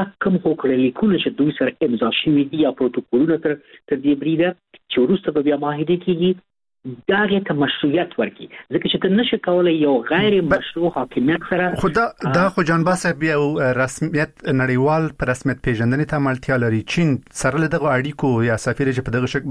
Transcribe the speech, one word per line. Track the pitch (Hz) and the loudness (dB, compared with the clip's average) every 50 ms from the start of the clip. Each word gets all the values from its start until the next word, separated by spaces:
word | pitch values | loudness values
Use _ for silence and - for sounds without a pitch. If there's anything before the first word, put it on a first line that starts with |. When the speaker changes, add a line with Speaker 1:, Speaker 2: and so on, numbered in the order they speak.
| 190 196 - _ | 0 -2 -6 _
Speaker 1:
کوم | - 196 190 | 0 0 0
هوکړه | 165 - 185 151 160 - 135 131 127 131 | 2 2 0 -2 0 0 0 2 2 2
لیکونه | 127 123 - 214 214 185 156 | 0 0 0 0 2 2 2
چې | - 135 113 - | 0 -2 -2 0
دوی | 139 151 147 - | 0 0 0 0
سره | 135 127 - - | -2 -4 -2 -2
امضا | 165 143 120 107 120 113 110 - - | -2 0 0 0 0 -2 -2 0 0
شوي | 160 151 143 143 | 2 2 2 2
دي | 139 - 156 151 | 0 0 0 0
یا | 135 | 0
پروتوکولونه | 127 - 131 127 127 127 - - - 123 147 165 160 156 | 0 0 -2 -2 -2 -4 -4 -2 0 2 2 2 2 0
تر، | - 160 147 143 - - - - _ - | 0 -2 -4 -4 -8 -14 -20 -20 _ -6
تر | 147 | -4
دې | 135 139 143 147 139 | -2 2 0 0 2
بریده | 139 156 160 156 170 180 180 - _ _ - - _ - | 0 0 0 2 2 0 -2 -4 _ _ -20 -20 _ -4
چې | - 123 | 0 2
وروسته | 123 139 202 196 - - | 2 4 2 2 0 -2
به | 151 151 | -2 0
بیا | 139 147 147 139 | 0 2 0 0
معاهدې | 147 147 147 147 156 151 180 175 180 | -2 -2 -2 -2 -2 0 0 0 0
کیږي، | 190 180 160 175 185 185 180 - _ _ _ _ _ _ _ _ 135 | -2 0 0 2 0 0 -2 -6 _ _ _ _ _ _ _ _ -14
دغې | 127 - - - 196 - - 202 202 196 196 - | -14 -6 -2 0 0 2 2 2 0 0 0 -2
ته | 165 | -2
مشروعیت | 143 143 135 - - - 147 139 175 175 - - - | 0 0 -2 -2 -2 -2 0 0 0 -2 -2 -4 -4
ورکړي. | 113 101 - - - - - - - - 131 | -4 -4 -6 -10 -16 -18 -18 -20 -12 -6 -4
ځکه | 165 - - | -4 -2 -2
چې | - 170 | -2 -2
ته | - 190 | 0 2
نشې | 190 214 240 - - 214 - | 2 2 2 0 -2 -2 -2
کولی | - 175 180 180 175 | 0 2 2 2 2
یو | 160 160 151 143 139 123 113 - | 2 2 2 2 2 2 0 0
غیر | 151 180 202 214 202 190 | 0 0 2 2 2 2
Speaker 2:
ب-، | 170 147 139 | 2 2 0
Speaker 1:
مشروع | - - - - 165 170 170 - | -2 -2 -6 -6 -2 -2 -2 -2
حاکمیت | 143 127 - - 143 123 139 165 175 - - | -2 -6 -4 -2 0 0 2 0 0 -2 -2
سره، | 185 175 180 180 - | -2 0 0 0 0
Speaker 2:
خو | - - 190 | 0 -2 0
دا، | 147 220 233 | 2 0 0
Speaker 1:
آه، | 240 - - - 165 131 | 0 -2 -4 -4 0 2
Speaker 2:
دا | 170 185 196 | 2 2 2
خو | - - 180 | 0 0 0
جان | 147 165 165 165 | 2 2 2 2
باسه | 180 185 175 - 180 165 | 2 0 0 0 -2 -2
بیا | 139 156 160 | -2 -2 0
یو، | 151 147 147 143 151 165 | 0 2 0 0 0 0
آه، | 143 127 | 0 0
رسمیت، | 127 120 131 127 - - 160 160 156 147 156 151 - - - | 2 0 0 -2 -2 -4 -4 -2 0 -2 -2 -2 -4 -8 -4
نړیوال | - 139 131 127 127 127 127 131 147 156 160 160 151 143 - | -2 0 0 2 2 2 2 2 2 2 0 0 -2 -4 -4
په | - 127 | -4 -4
رسمیت | 127 - - 135 123 127 - 127 | -4 -2 -2 -4 -4 -2 -2 -2
پیژندنې | 120 107 117 117 127 139 151 | -2 0 0 0 0 0 -2
ته | 147 - 151 | -2 -2 -2
هم | 139 135 131 | 0 -2 -2
اړتیا | 127 - - 135 123 | -2 -2 -2 -2 0
لري. | 117 117 110 110 | 0 0 0 -2
چین | 107 - - 170 175 156 135 - - - | -2 -2 -2 0 2 2 0 -2 -4 -10
سره | - - - 135 127 156 | -8 -4 -2 0 0 0
له | 160 156 | 0 0
دغو | 170 165 143 151 | -2 -2 0 0
اړیکو | 135 127 131 147 147 - - 139 123 113 117 | 0 0 -2 -4 -4 -2 0 0 2 2 2
یا | 120 113 107 | 2 0 0
سفیر | - 127 120 - 139 131 | -2 -4 -2 0 0 0
چې | 131 123 | 0 -2
په | 123 - | -2 -2
دغه | 113 117 123 | -2 -2 -2
شک-، | 117 - 143 - 143 | -2 -2 -4 -4 -2